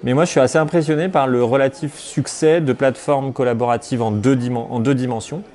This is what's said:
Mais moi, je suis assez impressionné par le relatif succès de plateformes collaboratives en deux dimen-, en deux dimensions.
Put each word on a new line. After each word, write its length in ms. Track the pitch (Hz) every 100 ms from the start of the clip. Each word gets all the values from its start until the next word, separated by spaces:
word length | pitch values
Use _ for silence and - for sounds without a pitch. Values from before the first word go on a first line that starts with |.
Mais 120 | 123
moi, 100 | 131
je 60 | 175
suis 100 | -
assez 180 | 127 160
impressionné 500 | 151 170 156 151 185
par 200 | 170 135
le 160 | 123
relatif 520 | 120 135 135 - 151 -
succès 640 | - - 131 - 156 165
de 120 | 151
plateformes 600 | 123 135 120 - 143 135
collaboratives 720 | 131 123 117 120 117 - 123
en 80 | 113
deux 240 | 104 113
dimen-, 320 | 135 123 120 117
en 120 | 120
deux 160 | 117 135
dimensions. 460 | 127 117 - 156 208